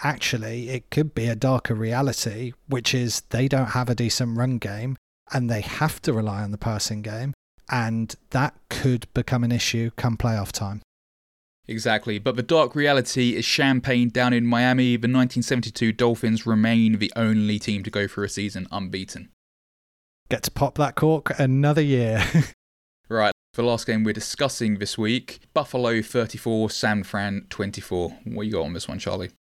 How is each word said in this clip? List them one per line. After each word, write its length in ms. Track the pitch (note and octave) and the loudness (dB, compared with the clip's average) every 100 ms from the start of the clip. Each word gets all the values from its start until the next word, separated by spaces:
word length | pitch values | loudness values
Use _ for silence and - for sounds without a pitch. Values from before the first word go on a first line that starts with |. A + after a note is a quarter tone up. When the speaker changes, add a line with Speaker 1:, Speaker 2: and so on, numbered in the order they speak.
Speaker 1:
actually, 680 | D3 C3 - A#2+ A2 A#2+ A#2+ | -4 -2 -2 -2 -4 -8 -8
it 200 | B2+ - | -8 -4
could 220 | - D3+ | 0 0
be 140 | - A#2 | 0 -2
a 80 | A2 | 0
darker 400 | C3 B2+ - A2 | 2 2 0 -2
reality, 800 | A2 B2 C#3 - A2+ G#2 B2 - - | 0 0 0 0 -4 -6 -8 -10 -6
which 260 | C3 A#2 | -2 0
is 260 | C3 A#2+ - - | 0 0 -4 -4
they 180 | A2+ C3+ | 0 2
don't 220 | C3+ A#2+ | 2 0
have 180 | B2+ B2 | 0 0
a 60 | A#2+ | 0
decent 420 | A#2 - B2 A#2 | 0 0 -2 0
run 220 | B2+ A#2+ | 0 0
game 360 | F#2+ G#2 B2 C3 _ _ - | -4 -6 -6 -8 _ _ -6
and 160 | C3+ A#2+ | -2 0
they 100 | A2 | -2
have 420 | G2 - D#3 - | -4 -2 -2 -2
to 100 | E3 | -2
rely 280 | A2+ G#2+ G2+ | 0 0 -2
on 100 | G#2 | -4
the 60 | G#2 | -4
passing 440 | A#2 G#2+ - G#2+ | -4 -2 -4 -6
game, 320 | G#2+ A2 C3+ - _ _ - | -8 -6 -6 -8 _ _ -4
and 460 | B2 A2+ A2+ A2+ - - | -2 0 -2 -4 -8 -4
that 260 | B2+ C#3 - - | 0 0 -4 -10
could 440 | - C3+ B2 - | -2 0 0 -2
become 300 | C3 - B2 | -4 0 0
an 80 | A#2+ | 2
issue 400 | A#2+ - A#2 A2+ - | 2 0 0 -2 -2
come 180 | B2 A2+ | -2 0
playoff 380 | A#2+ A2 G2 | 0 0 -2
time. 280 | - G2+ G#2 - _ _ _ _ _ _ _ - | -6 -6 -8 -14 _ _ _ _ _ _ _ -10
Speaker 2:
Exactly, 500 | A2+ A2+ G#2+ A2+ G#2 | -4 0 0 0 -4
but 200 | A#2 A#2+ | -2 -2
the 60 | |
dark 320 | A#2 E3 C3 D3 | 2 4 4 2
reality 600 | D3 C#3 B2 C3+ B2 G#2 | 2 2 2 2 2 2
is 80 | |
champagne 640 | A#2 - C#3 C3 C3+ B2 A#2+ | 0 2 4 2 2 2 2
down 240 | B2+ B2 | 2 2
in 140 | A#2+ A#2+ | 4 2
Miami. 500 | A#2+ B2+ B2+ B2 A#2+ | 4 4 4 4 2
The 140 | A#2+ | 2
nineteen 340 | C3 B2 B2+ | 2 2 0
seventy-two 480 | A2+ B2 A2+ - A2+ | 0 -2 -2 0 0
Dolphins 540 | A2 A#2+ A2+ A2+ A2 A#2 | 2 2 2 0 0 2
remain 540 | G#2+ A2+ A2+ A2+ G#2+ | 2 4 6 4 4
the 120 | G2+ A#2 | 0 0
only 420 | A2+ G#2+ G#2 G#2 | 2 4 2 0
team 240 | - G2+ | -2 -4
to 80 | F#2+ | -2
go 160 | G2+ G2+ | -2 -2
through 160 | - | -2
a 60 | G2+ | -4
season 380 | - G2+ F#2+ F#2 | -4 -4 -6 -8
unbeaten. 580 | G2+ F#2+ F#2+ F#2+ F2+ - _ _ _ _ _ _ _ _ _ - | -8 -6 -8 -10 -14 -18 _ _ _ _ _ _ _ _ _ -6
Speaker 1:
Get 140 | A2+ | -4
to 80 | - | -4
pop 240 | - C#3 - | -2 -2 0
that 200 | C#3 - | -2 2
cork 420 | D#3 D#3+ - C#3 | 2 2 0 0
another 440 | C3 C3 D3 D3+ | 2 4 4 4
year. 420 | D3 C3 A#2 A2 - | 4 2 2 2 2
<laughs> 0 | D#3+ - - _ _ _ _ - | 2 2 -2 _ _ _ _ -4
Speaker 2:
Right, 240 | A2+ G#2 - _ - | 2 2 0 _ -2
the 80 | |
last 240 | A#2+ A#2 - | 0 0 0
game 180 | A2 A2 | 0 2
we're 80 | |
discussing 640 | G#2+ - - C#3 - A2+ G2+ | 0 -6 -2 -2 0 -2 -2
this 180 | G2+ - | -4 -2
week, 440 | G#2+ B2 - - _ | 0 0 -4 -20 _
Buffalo 480 | D#3 C#3+ B2 A#2+ A2+ | -2 -2 0 2 0
thirty-four, 680 | A2 B2 A2+ A2+ A#2 A2 G#2+ | 0 -2 -2 -4 -2 0 0
San 340 | - A#2 G#2+ | 0 0 0
Fran 420 | F#2 G#2 G2+ G2 - | -2 -4 -4 -6 -8
twenty-four. 600 | - G2+ G2 - F2+ E2+ - | -6 -6 -6 -4 -2 -2 -6
What 220 | A2+ A2 G#2+ | -10 -6 -4
you 80 | |
got 100 | G2 | -2
on 80 | D2+ | -4
this 160 | E2+ - | -6 -8
one, 120 | - | -8
Charlie? 320 | G2 F#2 F2+ _ | -6 -6 -8 _